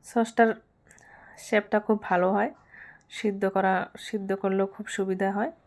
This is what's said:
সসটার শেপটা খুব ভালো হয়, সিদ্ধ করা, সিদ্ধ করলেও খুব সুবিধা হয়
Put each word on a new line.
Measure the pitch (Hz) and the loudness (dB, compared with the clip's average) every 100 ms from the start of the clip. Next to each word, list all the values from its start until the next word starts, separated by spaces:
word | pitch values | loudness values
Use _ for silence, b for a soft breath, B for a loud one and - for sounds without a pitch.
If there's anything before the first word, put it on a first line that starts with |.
| - | -2
সসটার | 240 226 - 226 208 _ _ _ B B B B B - | 0 0 4 4 4 _ _ _ B B B B B 0
শেপটা | 214 208 214 208 | 0 2 -2 2
খুব | 214 - | 0 2
ভালো | 180 180 202 | 2 4 2
হয়, | 220 - B B B B B - | 0 -4 B B B B B -4
সিদ্ধ | 214 196 190 196 | -4 0 0 2
করা, | 190 190 - - - | 2 2 -2 -12 -8
সিদ্ধ | 214 196 196 | -6 -4 -2
করলেও | 196 190 196 - | 0 0 0 -4
খুব | 208 - | -10 -4
সুবিধা | 190 185 196 196 | -2 0 0 0
হয় | 262 330 | -4 -6